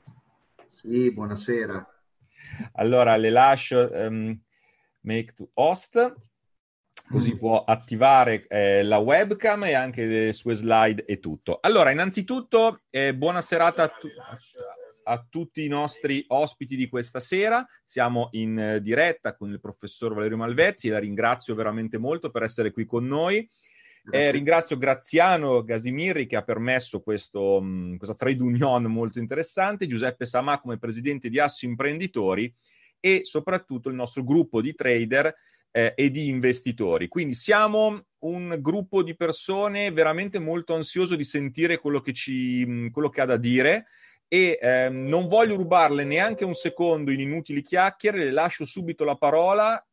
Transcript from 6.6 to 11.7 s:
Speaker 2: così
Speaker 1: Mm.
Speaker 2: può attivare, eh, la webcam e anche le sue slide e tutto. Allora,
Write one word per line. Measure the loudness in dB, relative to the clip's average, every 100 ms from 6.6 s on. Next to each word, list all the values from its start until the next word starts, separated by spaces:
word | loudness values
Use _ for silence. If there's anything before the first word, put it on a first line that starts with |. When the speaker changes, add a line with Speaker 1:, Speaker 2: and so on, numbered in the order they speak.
| _ _ _ -20 -4
Speaker 2:
così | -2 0
Speaker 1:
Mm. | 0
Speaker 2:
può | 2 2
attivare, | 2 0 -2 4 6 8 6 2 -2
eh, | 0 4 4
la | 4 4
webcam | 4 4 2 0 0 0
e | 0
anche | -2 -2 -4 -2
le | 0 0
sue | -2 -4
slide | -2 2 4 4 2 -4
e | -6
tutto. | -6 -8 -6 0
Allora, | 2